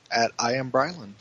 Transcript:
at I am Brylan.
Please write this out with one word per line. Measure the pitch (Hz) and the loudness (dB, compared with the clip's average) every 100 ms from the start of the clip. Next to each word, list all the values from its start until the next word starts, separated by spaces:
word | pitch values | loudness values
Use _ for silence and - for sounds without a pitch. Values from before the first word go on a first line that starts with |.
| _ | _
at | 117 113 - | 0 2 0
I | 117 | 0
am | 131 131 | 0 0
Brylan. | 131 151 175 101 101 | 0 0 -4 -14 -10